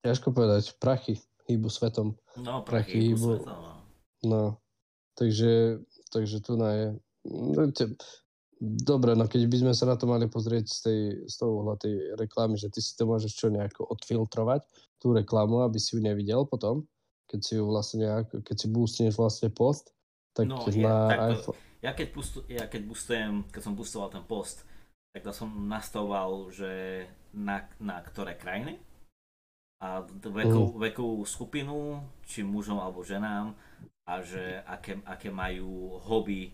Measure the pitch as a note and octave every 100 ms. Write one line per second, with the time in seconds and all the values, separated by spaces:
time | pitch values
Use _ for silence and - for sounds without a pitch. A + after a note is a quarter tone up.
0 | A#2+ B2+ - B2+ A2+ G#2 G#2 - C3 B2+
1 | - G#2+ _ _ - A#2 A2 - A#2 A2+
2 | G#2+ G#2+ _ B2 B2 C3 G#2 A#2 G#2 A2+
3 | A2+ A2 A#2 A2 - E2+ - - - _
4 | _ _ A2+ A2 G#2+ G#2+ _ _ _ _
5 | _ - A#2+ G#2+ A#2 A2+ A2+ A2+ - _
6 | - A2+ G#2+ G#2+ G#2 A#2 A2 G#2+ G#2+ G#2+
7 | _ _ - - - D3 D3+ D3 A2 -
8 | - - _ _ _ _ A2 A2 B2+ C#3+
9 | A#2+ A2+ A2+ B2 A#2+ B2 B2+ A#2+ B2 A#2+
10 | A#2+ A#2+ A2+ A#2 A2 A#2 G#2+ - A2+ A2
11 | G#2 G#2 - - A#2+ G#2+ G#2 G#2 A2 G#2
12 | D#2 A2 A2 - A2 G#2+ G#2 G#2+ - -
13 | A2+ A2+ G#2+ - A2+ G#2 G2+ - - A2+
14 | - A#2 A2 - A2+ C3+ - _ _ _
15 | B2+ A#2 G2+ A2+ G#2+ A#2 B2 A2 - A#2
16 | G#2+ G#2 G2+ A#2+ C#3+ B2 G#2 C3+ D3+ _
17 | _ _ _ G#2 - A2 G#2 G#2+ G#2 A2+
18 | A2 G#2+ A2+ - A2 A2 G#2+ A2+ A2+ -
19 | A#2 G#2 A2+ - A2+ - B2 D3 _ _
20 | _ _ _ - A#2 C3 G#2+ G#2 A2 A2
21 | A2 A2+ A2+ A2 - - - _ B2 C3+
22 | D3+ C#3+ C3+ - B2+ A#2+ A2 A#2 G#2 A2
23 | - A#2 G#2+ G#2 G2 - G#2 G2 - G#2+
24 | G2 F#2+ E2+ G#2+ - - - - - _
25 | _ - A2+ - A2 G#2 G2+ G#2+ - A2
26 | G#2 G2+ F#2+ G2 F#2 F2+ F#2+ F#2+ F#2 F#2
27 | F#2 - - G#2 G2+ G2 - - G#2 F2
28 | - - F#2 F2 F#2 G2 C3+ - - -
29 | - _ _ _ _ _ _ _ F#2 F#2
30 | F2+ G2 A2 G2+ A2+ A2+ G2+ A2 A2 A2
31 | A#2+ A2 G#2 - A#2 D3 C#3 D3 D3 D3
32 | C#3 - - - G2+ G#2 G#2 G2+ F#2 F2+
33 | F2+ G2 G#2+ G#2 G#2+ G#2 - - - _
34 | - F2+ F2+ F#2 F#2 F#2 - F2+ - G2
35 | G2+ F#2 G#2+ F#2+ F#2 F#2 F#2+ F#2 F2+ -
36 | - A2+ G#2 G2 F#2